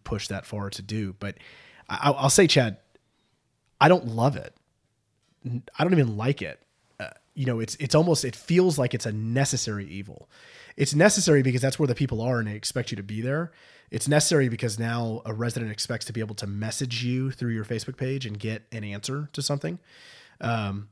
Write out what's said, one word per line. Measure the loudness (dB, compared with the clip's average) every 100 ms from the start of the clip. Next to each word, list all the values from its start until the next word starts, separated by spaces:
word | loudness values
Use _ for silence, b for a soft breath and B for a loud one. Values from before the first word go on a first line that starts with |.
push | -8 -6 -6
that | -8 -8
far | -8 -8
to | -10
do. | -8 -6 -6 -8
But | -12 -12 B B B B B
I, | -2
I'll, | 0
I'll | 2 2
say, | 6 6
Chad, | 4 2 -2 _ _ _ _ _ _ _ _ _ 4
I | 6
don't | 6 2
love | 0 0 0
it. | -8 -16 _ _ _ _ _ _ _ _
N-, | -8 -8 -6 0
I |
don't | 4
even | 6 4 2
like | 0 -2
it. | -4 -10 _ _ _ -12
Uh, | -12 -14 _
you | -6 -2
know, | -2
it's, | -4 -6
it's | 2
almost, | 4 4 2
it | 0 -6
feels | 2 4 6 4
like | 2
it's | 0 -4
a |
necessary | -4 0 0 2 0 -4 -6 -8
evil. | -10 -12 -16 -20 B B B B B
It's | 2
necessary | 6 6 6 4 6
because | 4 2
that's | 0 2
where | 0
the |
people | 2 -2 -2
are | 0 0
and | -2
they |
expect | -4 -6 -4 -4
you | -6
to |
be | -6 -6
there. | -2 -2 -4 -10 B B B
It's | -4 2
necessary | 4 6 4 4
because | 0 -2 -2
now | -2 -2 -4 -6 -6
a |
resident | -4 -2 -2 -4
expects | -6 -6 -6 -6
to |
be | -6
able | -6 -6
to | -6
message | -4 -4 -4 -4 -4
you | -2 -2 -2
through | -2 -4
your | -2
Facebook | -4 -6 -6 -6
page | -4 -4
and | -6 -6
get | -6 -6 -10
an | -10
answer | -8 -8 -6 -6 -6
to | -6
something. | -4 -2 -4 -8 _ B B B B B
Um, | -2 -2 -2 -4 -8